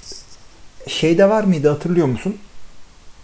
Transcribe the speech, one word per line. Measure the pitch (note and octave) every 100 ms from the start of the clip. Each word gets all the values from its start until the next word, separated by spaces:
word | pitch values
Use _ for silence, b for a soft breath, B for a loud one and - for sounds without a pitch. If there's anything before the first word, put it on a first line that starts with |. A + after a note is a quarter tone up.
| - - - - - - - - -
Şeyde | - D#3+ E3+ G3
var | A3
mıydı | G3+ E3 D3
hatırlıyor | D3 E3+ F3 C#3+
musun? | A#2+ G3 A3 - - - - - - - -